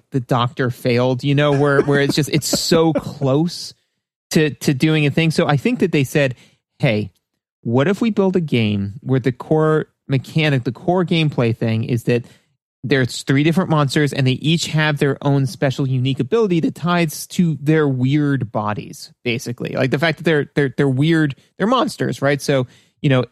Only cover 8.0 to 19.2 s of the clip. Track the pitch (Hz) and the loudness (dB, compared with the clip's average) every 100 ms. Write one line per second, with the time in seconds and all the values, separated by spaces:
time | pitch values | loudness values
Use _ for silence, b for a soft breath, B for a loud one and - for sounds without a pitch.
8 | 233 208 190 185 156 120 107 104 98 101 | 0 2 0 0 0 0 0 0 -4 -8
9 | 131 131 131 - - 156 156 156 - _ | -2 0 0 -6 -2 2 2 0 -2 _
10 | - 135 - 160 156 135 123 117 - 185 | -4 -4 -2 0 0 0 -2 -6 -2 0
11 | 175 170 151 131 117 110 117 110 120 117 | 0 0 0 0 -2 0 -2 -2 -2 -4
12 | - 120 - b b _ _ _ 117 139 | 0 -2 -4 b b _ _ _ -2 0
13 | 123 - - 135 151 170 180 156 143 156 | 0 -4 -2 2 2 0 0 0 2 0
14 | 143 - 131 131 147 170 - 156 151 147 | 0 0 0 0 0 0 0 0 0 0
15 | 143 135 143 139 135 - 139 127 135 131 | 0 0 0 0 -2 -2 -4 -2 -2 0
16 | 131 135 139 233 214 175 - - 170 175 | -2 -2 -2 0 2 2 0 -4 -2 0
17 | 165 - - - 170 135 147 156 147 127 | -2 -4 -6 0 0 0 0 2 2 0
18 | 127 151 147 135 113 - 104 104 - - | 0 2 0 -2 -2 -4 -4 -6 -10 -18
19 | - _ | -20 _